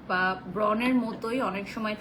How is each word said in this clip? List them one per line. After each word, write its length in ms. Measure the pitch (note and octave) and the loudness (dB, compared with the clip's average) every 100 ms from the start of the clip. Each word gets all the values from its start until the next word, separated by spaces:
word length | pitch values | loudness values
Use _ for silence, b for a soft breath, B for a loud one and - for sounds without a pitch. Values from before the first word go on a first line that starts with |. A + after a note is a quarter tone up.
| - | -2
বা 280 | F#3 F#3 F#3+ F#3+ | 2 2 0 -4
ব্রণের 400 | F#3 G#3 A3 B3 | 0 2 2 4
মতোই 460 | B3+ A3+ G3+ A3+ B3+ | 4 2 -2 -2 0
অনেক 280 | G#3+ F#3+ G3 | 0 -2 -6
সময় 280 | A#3 G#3+ G#3+ | -4 -4 -4